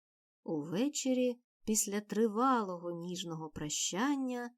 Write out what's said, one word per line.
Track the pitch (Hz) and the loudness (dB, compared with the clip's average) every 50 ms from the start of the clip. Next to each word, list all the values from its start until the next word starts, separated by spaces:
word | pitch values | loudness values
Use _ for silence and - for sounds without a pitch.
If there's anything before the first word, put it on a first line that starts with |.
| _ _ _ _ _ _ _ _ - | _ _ _ _ _ _ _ _ -6
Увечері, | - 165 151 143 165 185 196 254 294 294 - - 262 262 254 247 247 240 240 _ _ _ _ - | -4 -4 -4 -2 -2 0 0 0 0 0 0 2 2 4 4 4 2 0 -2 _ _ _ _ -2
після | - 220 208 - 202 196 208 | 0 2 2 2 0 -2 -4
тривалого | 208 - 196 208 226 220 202 220 254 269 262 233 214 185 180 170 175 175 | -4 -2 2 2 2 4 4 4 4 4 4 2 2 -2 -4 -6 -4 -4
ніжного | 175 170 170 180 180 175 175 170 165 160 160 151 | -4 -4 -4 -4 -4 -4 -4 -4 -6 -6 -6 -8
прощання | - - 151 151 - - - - 165 185 247 285 285 269 262 254 254 240 240 240 247 | -8 -6 -4 -2 -2 -2 0 0 0 2 2 2 2 0 0 -2 -4 -4 -6 -8 -12